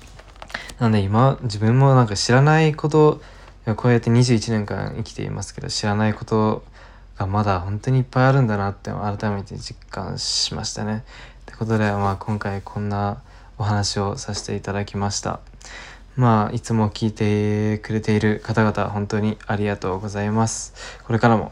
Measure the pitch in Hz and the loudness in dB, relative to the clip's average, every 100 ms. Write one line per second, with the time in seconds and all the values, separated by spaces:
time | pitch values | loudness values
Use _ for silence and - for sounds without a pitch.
0 | - - - - - - - - 117 110 | -20 -20 -20 -20 -14 -14 -14 -2 2 2
1 | 95 107 135 143 123 101 110 127 139 131 | 4 4 4 2 -4 0 2 4 6 6
2 | 117 98 - 123 147 156 160 151 151 151 | 4 0 2 4 6 6 4 2 2 6
3 | 151 147 - - - - - 104 123 120 | 6 4 -4 -20 -20 -10 -6 0 2 4
4 | 117 117 123 113 117 110 101 98 104 - | 4 4 4 2 2 -2 -2 -4 -6 -8
5 | - - 101 101 98 - - - 107 104 | -10 -8 -8 -6 -10 -10 -8 -4 0 2
6 | 107 104 110 110 107 - - - - - | 0 0 -2 2 2 0 -6 -20 -20 -20
7 | - - 98 104 104 92 92 104 - 131 | -18 -6 -2 0 0 0 -2 -4 0 0
8 | 127 131 131 135 117 104 98 101 - 95 | 2 2 4 4 2 2 -2 -4 -8 -6
9 | 104 104 110 101 98 104 - - - - | -4 -4 -2 -4 -6 -12 -12 -16 -14 -10
10 | 92 92 - - - - - - 107 110 | -8 -6 -4 -4 -4 -4 -8 -6 -4 -6
11 | - - - - - - 110 110 107 101 | -8 -18 -20 -20 -20 -8 0 2 2 2
12 | 101 98 - 104 104 98 - 104 104 101 | 0 -2 -4 -4 -4 -6 -8 -6 -4 -2
13 | 101 104 - - - - 104 104 98 - | -2 -4 -10 -20 -18 -6 -2 0 -2 -2
14 | 101 104 - 104 - 101 101 98 101 101 | -2 -4 -8 -8 -6 -6 -4 -6 -4 -4
15 | 101 98 - 85 - - - - - - | -4 -4 -6 -8 -12 -20 -18 -18 -18 -20
16 | - - 123 110 107 117 - 113 107 - | -10 0 4 4 2 -2 -2 0 0 0
17 | 110 107 107 104 104 104 107 107 - 110 | -4 0 0 2 0 0 0 -2 -2 -4
18 | 107 107 107 107 - 110 110 101 95 104 | 0 2 2 0 -2 2 2 2 -2 -2
19 | 104 110 107 107 - 104 104 101 95 92 | -2 0 -2 -2 -4 -2 -2 -2 -4 -4
20 | 104 101 104 110 110 - - - - - | -6 -4 -2 0 0 -2 -10 -14 -18 -14
21 | - 113 120 110 - | -4 2 4 2 0